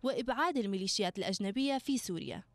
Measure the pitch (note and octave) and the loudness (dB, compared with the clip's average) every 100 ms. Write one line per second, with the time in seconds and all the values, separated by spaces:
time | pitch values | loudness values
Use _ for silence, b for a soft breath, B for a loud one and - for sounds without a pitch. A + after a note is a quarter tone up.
0 | B3 A#3+ B3+ B3 E4 C#4 G3+ F#3+ F#3+ - | 0 0 0 2 2 2 2 0 0 0
1 | F#3+ G3 F#3 F#3+ G3 G#3+ C#4 C4+ - C4 | 0 0 -2 0 0 0 2 0 2 0
2 | - E3+ C#3+ - - | 0 -4 -4 -10 -12